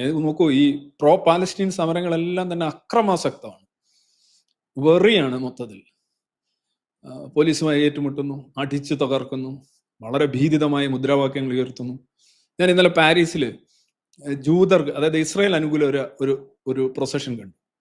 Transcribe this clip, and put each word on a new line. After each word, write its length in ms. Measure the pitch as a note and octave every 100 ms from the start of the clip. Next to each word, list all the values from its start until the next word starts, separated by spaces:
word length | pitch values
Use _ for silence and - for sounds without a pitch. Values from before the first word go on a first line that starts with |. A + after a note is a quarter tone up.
ഏ, 40 | C3 D#3+ D#3
നോക്കൂ, 200 | D#3 D#3+
ഈ 120 | C3+ C#3+ C#3+ - -
പ്രോ 140 | D3 F#3+
പാലസ്റ്റീൻ 540 | E3+ E3+ F#3 - F#3+
സമരങ്ങളെല്ലാം 760 | F3+ D#3+ E3+ F3 E3 E3+ F3+ F3+
തന്നെ 120 | E3+ D#3
അക്രമാസക്തമാണ്, 1000 | D3+ - A#3 G#3 F3+ C#3+ - A2 - _ _ _ _ _ _ _ _ _ _ _ C3+
വെറിയാണ് 600 | D3 F3 G#3 G#3 C3+ B2+
മൊത്തത്തിൽ. 440 | B2+ B2+ A#2 F#2+ _ _ _ _ _ _ _ _ _ _ _ _ C3+
ആ, 40 | C3 C#3
പോലീസുമായി 560 | D3+ D#3+ D3 D#3 D3
ഏറ്റുമുട്ടുന്നു, 560 | D3 D3 C#3+ C#3+ C#3+ C#3 - -
അടിച്ചു 360 | C#3 C#3+ C#3
തകർക്കുന്നു, 580 | C#3+ C3+ C3+ B2+ C3 C3 C3+ _ _ _ -
വളരെ 240 | A2+ C#3 D3
ഭീതിതമായ 600 | B2 D3+ D3+ D3+ C#3+ C#3
മുദ്രാവാക്യങ്ങൾ 640 | B2+ C3+ C#3+ C3+ C3+ C3
ഉയർത്തുന്നു. 420 | B2+ B2+ B2 B2 B2+ _ _ _ _ _ -
ഞാൻ 100 | F3+
ഇന്നലെ 200 | F3+ F3
പാരീസിൽ, 540 | E3 D#3 E3+ E3 E3 A#2+
ഏ, 880 | - _ _ _ _ _ _ C#3+
ജൂതർക്ക്, 580 | C#3+ C3+ F3 F#3+ F#3 D3
അതായത് 260 | C3+ D#3 D#3
ഇസ്രായേൽ 380 | D#3 G3 G3+ E3
അനുകൂല 300 | D3+ D3+ C#3+
ഒരു, 160 | C#3 B2 -
ഒരു, 120 | C3+ C3+ - _ -
ഒരു 260 | C3 C3 -
പ്രൊസഷൻ 360 | C3+ C#3+ C3+ A#2
കണ്ടു. 180 | G2 _ _ _